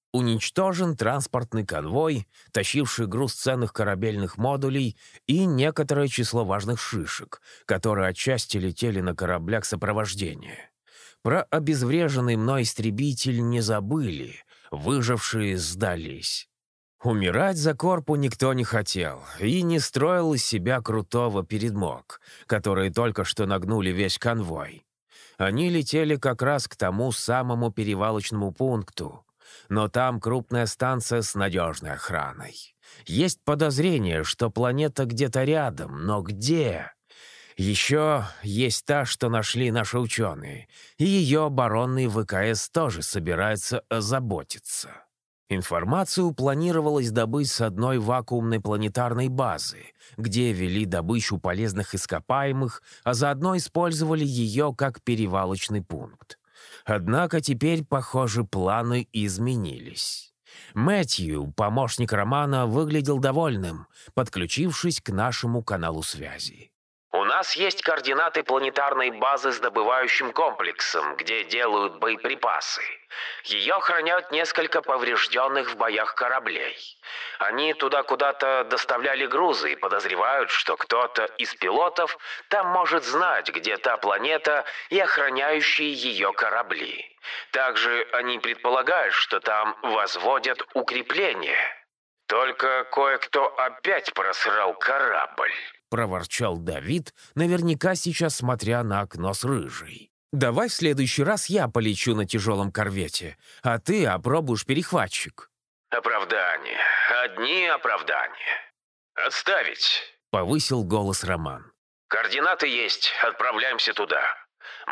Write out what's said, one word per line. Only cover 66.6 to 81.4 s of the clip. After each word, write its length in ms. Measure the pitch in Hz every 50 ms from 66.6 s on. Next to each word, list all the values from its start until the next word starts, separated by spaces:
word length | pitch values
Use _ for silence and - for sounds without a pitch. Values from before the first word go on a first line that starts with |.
| - _ _ _ _ _ _ _ _ _ - 92 98 104 135 180
Нас 160 | 185 - -
есть 240 | 156 190 190 180 -
координаты 640 | - - 160 147 127 139 135 143 165 165 - 160
планетарной 720 | 147 - 131 135 139 135 135 147 139 143 135 135 127 127
базы 380 | 117 107 123 131 139 131 131 135
с 100 | 127 120
добывающим 680 | 123 120 104 113 107 113 123 131 127 120 - - 135 123
комплексом, 840 | - - 165 147 113 - - 85 78 - - - - 82 76 73 71
где 260 | 69 78 101 110 113
делают 560 | 101 82 101 120 123 113 107 104 101 98 85 101
боеприпасы. 840 | 110 113 113 107 117 120 135 120 123 117 90 73 - - - - - - - - _ _ - - - - - - -
Ее 320 | - 101 101 98 127 185
охраняют 540 | 196 - 160 175 165 156 165 175 180 175 -
несколько 520 | 151 156 165 151 - - 160 160 - 165
поврежденных 880 | - - 135 127 123 120 120 110 - - - 120 131 135 135 139 127 120
в 60 | - -
боях 360 | 117 113 107 107 110 104 -
кораблей. 640 | - 127 123 127 131 120 110 - - - - - - - - - _ - - - - - - - -
Они 340 | 95 101 110 127 151 156
туда 300 | 156 156 143 131 143 143
куда-то 640 | 135 143 135 123 143 139 139 139 139 135 135 127 123
доставляли 600 | 127 127 120 - - 135 120 123 139 139 131 139
грузы 480 | 127 123 143 180 175 135 - - 76
и 40 | 73
подозревают, 760 | 69 - 95 95 101 95 98 92 90 104 120 139 139 120 -
что 260 | - - - - 82
кто-то 480 | - - - 117 120 123 120 123 117 110 - -
из 160 | -